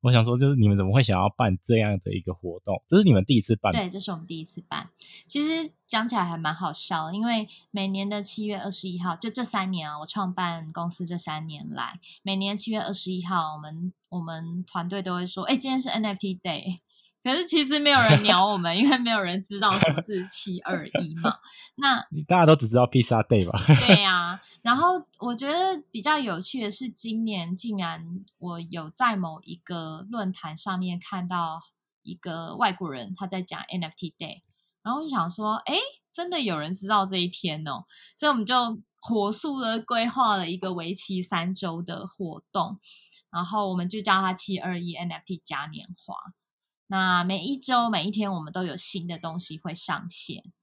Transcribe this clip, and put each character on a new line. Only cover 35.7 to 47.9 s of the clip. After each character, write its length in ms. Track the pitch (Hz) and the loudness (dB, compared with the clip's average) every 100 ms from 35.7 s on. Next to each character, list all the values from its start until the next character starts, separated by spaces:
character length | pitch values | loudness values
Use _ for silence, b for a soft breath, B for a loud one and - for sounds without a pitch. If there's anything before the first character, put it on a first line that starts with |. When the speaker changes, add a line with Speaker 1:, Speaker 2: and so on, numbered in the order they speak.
| 330 539 - _ | -2 -2 -10 _
Speaker 2:
真 180 | - 349 | -8 -4
的 100 | 349 | -2
有 160 | 240 160 | 0 -2
人 200 | 151 185 | -4 -6
知 100 | 190 | 0
道 180 | 214 | 0
这 120 | 190 190 | 2 0
一 100 | 175 | -2
天 400 | - 175 156 156 | -2 -4 -4 -6
哦。” 200 | 135 - B B _ | -10 -12 B B _
所 120 | 302 | 0
以 20 | |
我 40 | 262 | 2
们 100 | 208 | 2
就 80 | 254 240 220 - _ | 2 2 -4 -12 _
火 320 | - 226 202 | -2 0 2
速 280 | 214 311 277 | 0 -4 -2
的 200 | 233 220 | -2 -2
规 260 | 220 233 233 | 0 0 0
划 300 | 254 240 202 | 2 2 2
了 120 | 170 | 0
一 80 | 190 | -4
个 160 | 190 | -4
为 200 | 175 165 | -4 -4
期 260 | 185 - 185 | -6 -4 -4
三 320 | 180 185 170 | -2 -2 -2
周 300 | 185 180 165 | -4 -4 -6
的 240 | 170 175 185 | -8 -10 -12
活 380 | _ 180 160 _ | _ -10 -10 _
动， 260 | 196 175 196 B B B B _ | -4 -4 -6 B B B B _
然 120 | 170 | -6
后 240 | 175 214 202 | -4 -2 -2
我 40 | |
们 140 | 185 175 | -2 -2
就 120 | 214 | -4
叫 200 | 208 190 | 2 2
它 120 | 190 | 2
七 260 | 185 - 190 | -2 -4 -4
二 220 | 185 175 | -4 -6
一 140 | 175 | -6
N 160 | 160 175 | -6 -8
F 140 | 160 - | -8 -10
T 160 | 175 | -12
嘉 220 | - 139 151 | -8 -8 -8
年 220 | 151 151 180 | -12 -16 -20
华。 180 | - - - _ _ _ _ _ _ | -14 -16 -16 _ _ _ _ _ _
那 360 | 190 185 180 | 0 4 4
每 160 | 175 190 | 2 -2
一 180 | 185 269 | -2 -4
周， 320 | 262 247 233 | 0 2 2